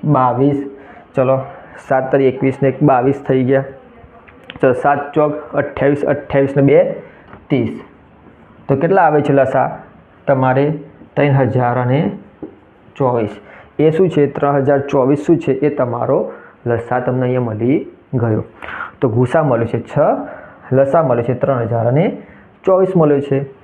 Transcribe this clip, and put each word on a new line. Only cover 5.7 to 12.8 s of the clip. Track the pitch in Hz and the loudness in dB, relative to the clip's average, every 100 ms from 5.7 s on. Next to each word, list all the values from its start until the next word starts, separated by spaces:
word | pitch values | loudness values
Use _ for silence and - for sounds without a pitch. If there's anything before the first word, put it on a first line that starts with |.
| - 143 143 | -2 0 0
અઠ્યાવીસ | 139 139 - 143 139 147 | -2 -4 -2 0 0 2
ને | |
બે | 139 151 190 - - - - - - | 4 4 2 -2 -14 -20 -20 -20 -4
ત્રીસ. | 139 113 - - - - - - - - - - | -2 -2 -6 -18 -20 -20 -20 -20 -20 -20 -20 -4
તો | 135 | -2
કેટલા | 165 190 165 | 2 4 4
આવે | 151 | 2
છે | 143 | 2
લસા | 139 131 135 127 - - - _ _ - | 2 2 0 -2 -4 -16 -20 _ _ -2
તમારે? | 131 131 127 143 156 - - - | 0 2 2 0 -2 -10 -20 -12
ત્રણ | - 143 | -2 2
હજાર | 135 127 127 123 123 | 2 2 0 0 0
અને | 123 135 190 202 - - - - _ _ | 0 0 -2 -6 -16 -18 -18 -18 _ _